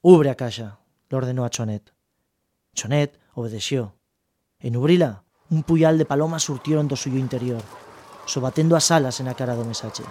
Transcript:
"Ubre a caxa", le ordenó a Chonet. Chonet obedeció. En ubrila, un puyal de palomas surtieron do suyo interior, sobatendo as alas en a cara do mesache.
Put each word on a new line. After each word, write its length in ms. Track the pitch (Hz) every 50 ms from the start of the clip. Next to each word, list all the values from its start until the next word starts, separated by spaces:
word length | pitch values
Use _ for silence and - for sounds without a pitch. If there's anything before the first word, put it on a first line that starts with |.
"Ubre 280 | - 175 185 160 147 139
a 40 | 123
caxa", 460 | - 131 120 107 117 113 104 104 _ _ _ _ _ _ _
le 80 | 131
ordenó 280 | 131 127 127 127 127 123
a 60 | 120
Chonet. 420 | - - 117 107 107 101 _ _ _ _ _ _ _ _ _ _ _ _ _ _ _ _ _ _
Chonet 480 | _ - - 107 139 147 147 143 _ _ _ _ _
obedeció. 600 | - 117 113 110 107 - - 139 131 113 101 _ _ _ _ _ _ _ _ _ _ _ _ _ _
En 180 | - 123 117
ubrila, 480 | 123 131 156 175 180 165 127 101 98 _ _ _ _ _ _
un 120 | 160 156
puyal 360 | 147 - 170 160 160 160 160 160
de 80 | 151
palomas 380 | - 143 143 151 160 165 156 -
surtieron 440 | - 143 123 - 147 156 151 151 139
do 80 | 139
suyo 220 | 123 - 139 127 131
interior, 420 | 131 120 - 123 123 123 120 113 104 104 - - - - - - - - - - -
sobatendo 520 | - - 139 127 131 - 156 156 165 170
as 140 | 156 - -
alas 300 | 170 160 139 127 120 -
en 80 | 131 127
a 80 | 123
cara 180 | - 131 123 120
do 140 | 117 117 117
mesache. 380 | 110 - - 110 - - - -